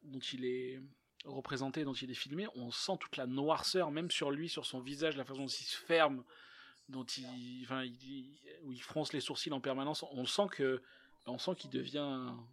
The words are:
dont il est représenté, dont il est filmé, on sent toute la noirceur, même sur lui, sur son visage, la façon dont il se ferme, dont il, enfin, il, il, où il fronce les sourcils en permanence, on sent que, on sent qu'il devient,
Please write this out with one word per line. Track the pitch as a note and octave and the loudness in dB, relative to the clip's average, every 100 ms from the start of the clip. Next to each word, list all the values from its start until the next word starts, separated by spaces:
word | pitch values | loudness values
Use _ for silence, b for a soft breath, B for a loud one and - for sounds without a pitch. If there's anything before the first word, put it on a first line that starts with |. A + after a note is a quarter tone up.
dont | D3 C3 | -12 -8
il | - C3 | -4 -2
est | B2+ B2+ B2+ C3 C3+ - _ - | 0 0 -2 -6 -10 -18 _ -14
représenté, | C#3+ C3+ - C3+ C3+ D#3 | -8 -6 -4 -2 0 0
dont | C#3+ | 0
il | B2+ B2+ | -2 -4
est | |
filmé, | B2+ C3+ D#3 G#3 | -4 -4 -2 -4
on | B2 A#2+ | -4 -4
sent | - - F#3 | -2 0 0
toute | - - | -2 -2
la | B2+ | 0
noirceur, | C3 D3+ D#3 - F#3 D#3+ | 4 4 4 4 4 4
même | D3+ E3+ | 2 0
sur | - D3 | 2 2
lui, | C#3+ E3 | 2 0
sur | D#3 - | -2 -4
son | C3 | -4
visage, | B2+ C#3+ D#3+ C#3 | -6 0 2 2
la | |
façon | C3+ C3+ | -2 -4
dont | C3+ | -2
il | - | -2
se | - - | -4 -4
ferme, | - E3 D3+ C3 - B B B B B - | 6 8 8 6 -6 B B B B B -10
dont | C3 | -6
il, | A#2 C3 B2+ B2+ B2 B2+ | -4 -6 -6 -8 -8 -8
enfin, | B2 C3 | -4 -2
il, | B2+ B2 | -2 -6
il, | C3 C#3 C3 D3 - - | -10 -10 -10 -16 -18 -12
où | D3 | -8
il | B2 | -8
fronce | - D#3 D3 | -4 -2 0
les | D3 | 0
sourcils | - - E3 | -2 -2 0
en | C#3 | 0
permanence, | C3+ C3 C#3 D3+ D3 | 2 2 0 0 -4
on | C#3 B2+ | -2 2
sent | - G3+ | 4 4
que, | - C3+ B2+ - b b b - | 4 2 2 -2 b b b -6
on | B2 | -2
sent | - F#3 | 0 -2
qu'il | C#3 | -2
devient, | C3 C3 C#3+ C#3+ C3 B2+ A#2+ A#2 | -2 0 0 0 -2 -4 -8 -12